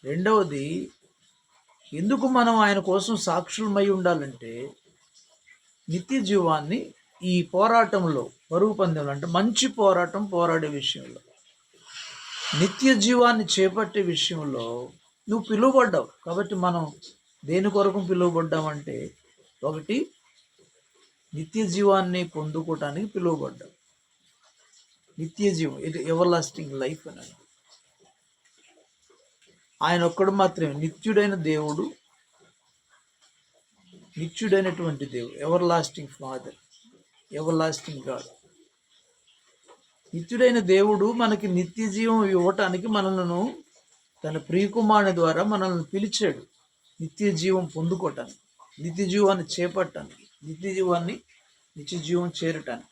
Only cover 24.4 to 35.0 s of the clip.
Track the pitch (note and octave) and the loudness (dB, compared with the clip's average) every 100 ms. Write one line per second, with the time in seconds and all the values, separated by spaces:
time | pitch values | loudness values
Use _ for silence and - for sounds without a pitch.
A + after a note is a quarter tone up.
24.4 | _ _ _ _ _ _ _ - E3 - | _ _ _ _ _ _ _ -12 -12 0
25.4 | G3+ E3+ D#3 C3+ D#3+ D#3+ D#3+ E3 F3 E3+ | 0 2 -2 -4 -8 -6 -2 2 4 2
26.4 | D#3 - D3+ C3+ C3 D#3 D#3 - - - | -2 -10 -10 -6 -6 -6 -14 -20 -20 -20
27.4 | _ _ _ _ _ _ _ _ _ _ | _ _ _ _ _ _ _ _ _ _
28.4 | _ _ _ _ _ _ _ _ _ _ | _ _ _ _ _ _ _ _ _ _
29.4 | _ _ _ _ D#3+ F3 E3+ E3+ F#3+ G3 | _ _ _ _ 0 2 2 2 0 4
30.4 | F#3+ F#3+ D#3 C#3+ D#3+ - G#3+ G#3 G#3 F#3+ | 2 2 -4 -4 -6 -6 0 2 2 0
31.4 | D#3 D#3 D3+ D3+ A#3 - _ _ _ _ | -2 -2 -2 -4 -6 -10 _ _ _ _
32.4 | _ _ _ _ _ _ _ _ _ _ | _ _ _ _ _ _ _ _ _ _
33.4 | _ _ _ _ _ - - - E3 - | _ _ _ _ _ -20 -20 -12 -10 -6
34.4 | A3 G3 F#3+ E3+ E3 C#3+ | 2 2 2 -2 -4 -4